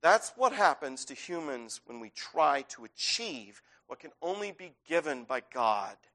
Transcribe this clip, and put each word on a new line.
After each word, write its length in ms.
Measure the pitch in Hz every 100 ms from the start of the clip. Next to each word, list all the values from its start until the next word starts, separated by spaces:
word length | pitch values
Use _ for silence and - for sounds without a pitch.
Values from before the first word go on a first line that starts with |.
That's 320 | 165 214 - -
what 160 | 254
happens 540 | - 196 139 143 131 -
to 80 |
humans 640 | 135 - 175 156 127 117 - -
when 140 | 120
we 100 | 113
try 540 | - - - 151 139 135
to 160 | - 113
achieve 760 | - - - 233 139 101 104 _ _ _
what 140 | 131
can 100 | 156 _
only 320 | 170 202 208
be 220 | 185 180 131 _
given 360 | 165 156 131 117
by 180 | 131 -
God. 420 | 131 113 107 98 101 _